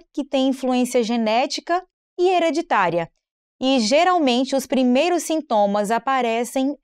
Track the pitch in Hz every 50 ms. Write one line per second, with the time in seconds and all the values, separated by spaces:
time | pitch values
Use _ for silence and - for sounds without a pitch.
0 | 349 _ - - 277 - - 269 262 269 254 262 - 254 254 247 247 247 - 247
1 | 233 202 240 240 226 214 220 233 269 294 - - - - 339 359 370 _ _ _
2 | _ _ _ - 349 370 381 349 339 330 277 311 339 - 254 220 190 175 160 175
3 | 165 165 _ _ _ _ _ _ _ _ _ - 247 262 269 262 220 202 262 302
4 | 349 370 359 359 302 262 240 240 269 262 - 269 254 - - 247 262 247 247 262
5 | 311 359 359 330 - - 320 320 302 - 247 208 208 202 202 208 208 196 226 233
6 | 233 - 269 262 240 233 226 233 247 240 - 269 262 277 294 -